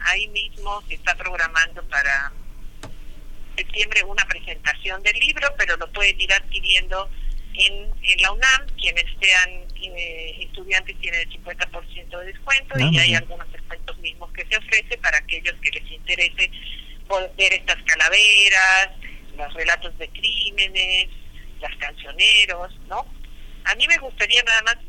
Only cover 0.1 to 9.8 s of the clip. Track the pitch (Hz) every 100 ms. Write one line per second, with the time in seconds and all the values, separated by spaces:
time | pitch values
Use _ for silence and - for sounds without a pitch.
0.1 | 190 214 208 208 - 202 202 - 156 185
1.1 | 175 180 180 165 160 165 175 160 143 139
2.1 | 139 143 - - - - - - - -
3.1 | - - - - - - 208 214 214 208
4.1 | 202 196 - - 160 156 147 196 190 208
5.1 | 214 277 302 285 285 185 170 160 208 202
6.1 | 190 190 196 - 190 185 185 185 190 196
7.1 | - - - - - 202 202 - - 190
8.1 | 185 190 214 262 262 262 - 185 175 170
9.1 | - 196 185 180 180 - -